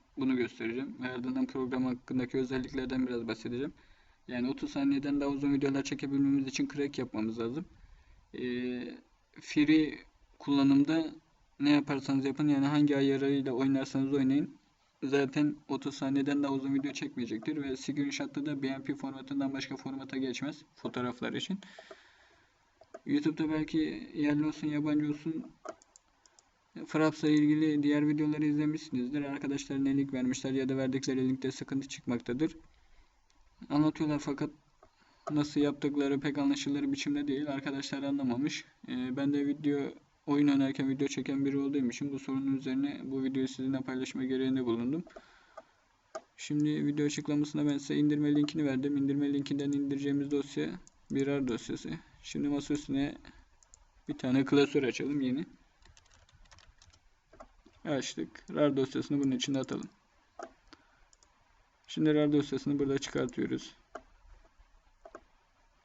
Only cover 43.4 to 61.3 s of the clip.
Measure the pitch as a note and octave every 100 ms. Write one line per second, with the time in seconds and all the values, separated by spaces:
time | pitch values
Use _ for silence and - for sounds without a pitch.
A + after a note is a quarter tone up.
43.4 | C3 - C3 C3+ C3 B2+ B2+ C3+ C3 C3
44.4 | C3 C3 B2 A#2 A#2+ D#3+ - - - -
45.4 | _ - - _ _ _ _ - - -
46.4 | - D3 D3+ D3+ D3 D3 D3 D3 D3 D3
47.4 | D3 D3+ D3 C#3 C#3 D3 D3 D3 D3 D3
48.4 | D3 D#3+ D3 C3 C#3+ C#3+ C#3 C#3+ C#3+ C#3+
49.4 | C#3 C#3+ C#3+ C#3+ C#3 C#3 C#3+ C#3+ C#3+ C#3+
50.4 | C#3 D3+ D#3 F3+ - _ _ C#3 C#3 C#3+
51.4 | B2+ A2+ - - - E3 - - - D3+
52.4 | C#3+ C#3+ C#3 D3 - C3+ C#3 - - -
53.4 | - _ _ - _ _ - C#3+ B2+ C3
54.4 | C3+ C#3+ C#3 D3 B2+ - C3 D3 B2+ C3
55.4 | F3+ - _ _ - - _ - - -
56.4 | - - - _ - - _ _ _ -
57.4 | - _ - _ - C#3 - - - -
58.4 | - D#3 D3 C3+ C3 C3 C3+ C#3+ C#3 B2+
59.4 | - C3+ C3 - - - _ _ _ -
60.4 | - - _ - _ _ _ _ _